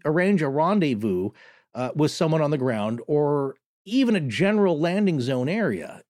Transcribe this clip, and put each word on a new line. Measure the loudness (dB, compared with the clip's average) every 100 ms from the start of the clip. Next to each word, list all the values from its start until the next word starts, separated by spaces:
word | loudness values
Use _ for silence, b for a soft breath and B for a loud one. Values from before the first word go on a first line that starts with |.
| -2
arrange | 2 2 2
a | 2
rendezvous, | 0 0 2 2 0 0 0 -2 b b b b
uh, | -8 -4
with | 0 0
someone | 0 0 2
on | 0
the | 0
ground | -2 -2 -2 -4 -2
or | 0 0 0 -4 -8 _ _ -4
even | 0 2 0
a |
general | -2 0 2 4 2 2
landing | 0 2 2 0
zone | 0 -2 -2
area? | -2 -2 -4 -8 -16